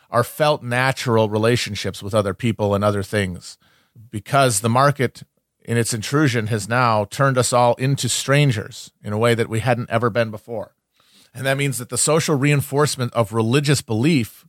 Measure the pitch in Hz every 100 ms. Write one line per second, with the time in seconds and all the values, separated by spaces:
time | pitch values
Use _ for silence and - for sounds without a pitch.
0 | - 120 - - 151 151 123 120 131 131
1 | 127 113 110 107 113 120 - - 101 -
2 | 101 110 98 90 117 107 104 101 104 101
3 | 98 107 95 87 - - _ _ _ -
4 | 110 107 - 139 131 113 117 123 143 139
5 | 120 - - _ _ _ - 117 110 113
6 | - 143 151 117 107 113 104 120 123 110
7 | 104 - 139 127 120 123 120 117 131 139
8 | 120 - - 143 147 107 98 - - _
9 | 107 104 120 117 117 110 127 120 - 113
10 | 120 120 113 104 - 113 92 _ _ _
11 | _ _ _ 127 135 139 143 117 123 120
12 | - 160 170 143 143 147 - 135 151 -
13 | 117 117 101 113 113 135 143 143 - 110
14 | 143 156 104 -